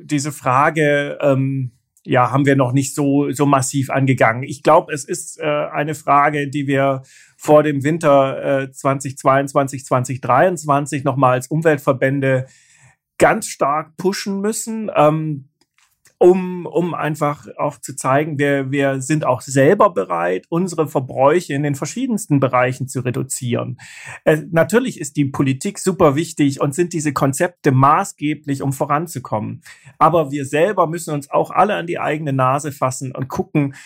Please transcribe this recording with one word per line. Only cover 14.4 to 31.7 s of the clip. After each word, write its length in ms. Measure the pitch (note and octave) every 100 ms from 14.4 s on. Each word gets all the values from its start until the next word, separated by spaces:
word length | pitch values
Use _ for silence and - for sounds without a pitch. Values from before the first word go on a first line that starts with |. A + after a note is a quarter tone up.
müssen, 500 | G3+ A3+ - A3 G#3+
ähm, 540 | - D3+ D#3 D#3 D3 - _ _ _ _ _ _ _
um, 460 | F3+ F#3 F#3 F3+ E3
um 300 | D#3+ F3 D3
einfach 500 | D3+ D#3 D3 C#3+ - -
auch 200 | D3 -
zu 180 | - B2+
zeigen, 440 | C3+ C#3 D#3 C#3+
wir, 320 | C#3+ C#3 C3+
wir 320 | C#3+ C#3 C3+
sind 200 | C3 D#3
auch 180 | D3 B2+
selber 500 | - C3+ C3+ G3+ G#3+
bereit, 560 | F#3 F3+ E3+ F3 F#3 -
unsere 380 | E3 F#3 E3+ D#3
Verbräuche 680 | D3+ B2+ B2 C3+ F3 F3
in 80 | C#3+
den 140 | D3+ C3+
verschiedensten 640 | D3 A#3 C4 G#3 - C#3+
Bereichen 480 | C3 B2 B2+ C3 C3
zu 140 | C3+
reduzieren. 800 | B2+ C3 C3 - B2 A#2+ B2 B2+ - - - -
Äh, 180 | - D#3 D#3
natürlich 500 | E3 D#3+ A3+ B3+ -
ist 160 | D#3 -
die 100 | C#3
Politik 520 | - C3+ C3 G3+ G#3
super 380 | - F3+ D#3+ C#3
wichtig 440 | E3+ - C#3+ C3+
und 140 | C#3+
sind 200 | D#3 F3
diese 200 | E3+ D3
Konzepte 580 | C3+ C#3 C3+ F3+ - D3+
maßgeblich, 920 | C3 C#3 E3 G3 - D3 D3+ C#3+ C#3
um 100 | C#3
voranzukommen. 880 | C3+ C#3+ D3 E3+ B2+ - B2+ A2 A#2 - - - -
Aber 320 | D#3 E3 C#3+
wir 160 | C#3+ C3+
selber 400 | D3 F#3 G3 D#3+
müssen 260 | E3+ E3
uns 160 | D3 -
auch 220 | - D#3
alle 240 | - G3+